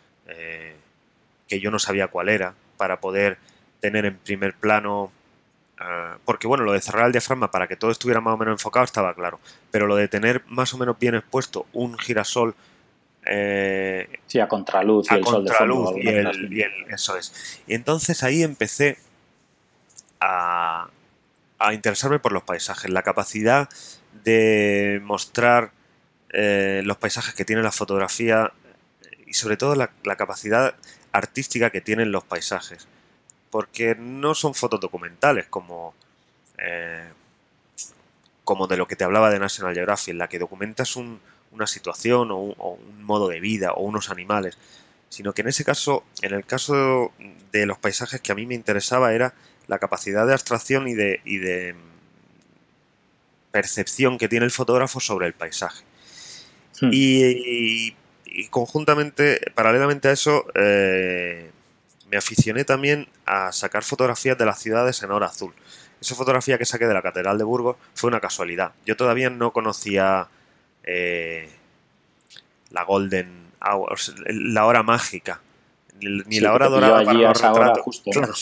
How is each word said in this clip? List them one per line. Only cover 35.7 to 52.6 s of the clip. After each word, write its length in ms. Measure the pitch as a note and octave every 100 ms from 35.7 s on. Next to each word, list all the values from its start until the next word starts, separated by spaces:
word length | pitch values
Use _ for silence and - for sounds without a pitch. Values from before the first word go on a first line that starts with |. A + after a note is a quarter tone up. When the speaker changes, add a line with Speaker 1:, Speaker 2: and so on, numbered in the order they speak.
| F2 E2+ - _ _ _ _ _ -
Speaker 1:
eh, 500 | F2 F2 E2+ E2 E2+ D#2+ _ _ _ _ _ - - _ _ _ _ _
como 240 | - G2 F#2
de 100 | F#2
lo 100 | F2+
que 80 | G2
te 80 |
hablaba 260 | F#2 G2+ A2
de 100 | G2+
National 340 | G2 - F#2 F2
Geographic, 340 | F2+ G2+ -
en 80 | E2+
la 100 | F2
que 100 | F2+
documentas 560 | F2 F#2+ G#2 A2 B2+ B2+
un, 240 | A#2+ A2 _ _ _
una 160 | A2 G#2+
situación 640 | - - F2 A2+ B2 A#2
o 60 | F#2+
un, 180 | G2+ -
o 140 | F#2+
un 300 | - A#1 G#2
modo 240 | G#2 G#2 G2
de 120 | E2
vida 320 | G2 A2 F#2
o 100 | F2+
unos 260 | G2 G#2+ -
animales, 480 | F2+ F2+ G#2 F#2+ - _ - _ _ _
sino 240 | - G2+
que 80 | G2
en 60 | A2
ese 160 | -
caso, 400 | D3+ C#3+ - C#3 - -
en 120 | G2+
el 120 | G2+ -
caso 640 | C3 - C#3+ C3+ C3 A#2 - G2+ - -
de 140 | G#2+ G#2
los 120 | F#2+
paisajes 420 | G#2+ G2 B2 C3
que 100 | -
a 40 | G2+
mí 100 | A#2
me 80 | B2
interesaba 580 | A2 G2+ - B2 B2+
era 200 | A2+ B2+ - _ _ _
la 120 | G2
capacidad 480 | G2 F#2 - G2+ A2+
de 60 |
abstracción 540 | C3+ - A#2+ - C3+ C3
y 60 |
de, 280 | A2+ G2+ F#2+ -
y 120 | G2+
de 380 | F#2 F2+ F2+ F2 E2 E2+ _ _ _ _ _ _